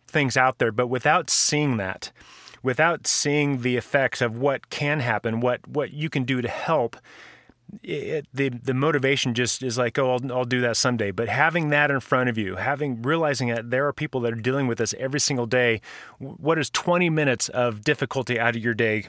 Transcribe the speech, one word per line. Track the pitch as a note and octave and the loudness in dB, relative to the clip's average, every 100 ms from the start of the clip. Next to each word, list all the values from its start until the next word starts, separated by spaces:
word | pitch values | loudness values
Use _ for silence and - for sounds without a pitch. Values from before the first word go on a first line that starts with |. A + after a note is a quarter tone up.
| - | -6
things | D#3 C3+ C3 | -2 0 2
out | C3 - | 2 2
there, | A#2 | 0
but | G#2+ B2 | 0 0
without | B2 D3 F3 D3+ | 0 2 2 2
seeing | - - D3 D3 A2+ | 0 2 2 2 0
that, | F#2 - - - - - - - | -2 -6 -12 -16 -20 -20 -20 -8
without | C3 B2 D#3+ E3 - | -2 2 2 2 -2
seeing | - D3 D3 C#3+ C3+ | 0 2 2 2 0
the | B2 B2 | 0 0
effects | - C#3 B2+ - | 2 2 2 0
of | A#2+ A2+ | -2 0
what | C#3 C3 - | 0 -2 -6
can | - D3 D3+ | -4 -2 0
happen, | B2 G#2+ A#2 A2+ | 0 0 -2 0
what, | B2 B2 - | 0 -2 -4
what | C3+ A#2 | -6 -4
you | D3 D#3 | -6 -4
can | D3 | -2
do | B2 B2+ | -2 -2
to | A#2 | -2
help, | - - D#3 A#2 - - - - - _ _ - - | -4 -2 0 0 -6 -20 -20 -20 -20 _ _ -20 -16
it, | - D3+ - D3+ - | -10 -8 -4 -6 -6
the, | B2+ C#3 | -2 -2
the | A#2+ B2 | -2 -2
motivation | B2+ D3+ D3 C3 C#3 B2+ | 0 2 2 2 2 0
just | A#2 A#2+ - | 0 0 -2
is | B2+ A#2 | -2 0
like, | A#2+ C#3+ | 0 0
"Oh, | C3 | 2
I'll, | B2+ C3 | 0 -2
I'll | B2+ | -2
do | A#2+ B2+ | 0 0
that | A#2+ A2+ | 2 2
someday." | C3 A#2+ G2+ | 2 2 0
But | F#2+ A2+ | -2 -2
having | A#2+ D#3 E3+ D3+ | 2 2 2 2
that | D3 D3 | 2 2
in | C3+ | 0
front | - C3 B2 | 0 2 2
of | A2 | 0
you, | F#2+ F#2 | -4 -4
having, | B2+ C#3 D3 A2+ | -4 -2 -4 -4
realizing | A#2+ E3 D#3 C3 A#2+ | -2 0 0 0 -2
that | A#2 A#2 | -2 -2
there | B2+ C#3+ | 0 0
are | |
people | - C#3+ C3 | -2 -4 -2
that | A#2 | -2
are | A#2 | -2
dealing | A2+ C#3 C3 | 0 0 0
with | A2+ | 0
this | A2 - | -2 -2
every | C3 C#3+ | -4 -2
single | - C3 A#2 | 0 0 2
day, | B2+ A#2+ A2 - - - - | 2 4 2 -4 -18 -20 -16
w-, | C3+ E3 | -14 -4
what | D3 E3 | 0 2
is | C3+ | 0
twenty | - - F3 F3 | -2 2 2 4
minutes | D#3 C#3+ A#2 - | 2 2 0 -2
of | B2 B2 G#2+ | 0 0 0
difficulty | B2+ D3 C3+ C3+ B2 A#2 | -2 0 -2 -2 -2 0
out | A#2 A#2 | 0 0
of | |
your | A#2 | 0
day | A2 A2+ G#2+ | 2 2 0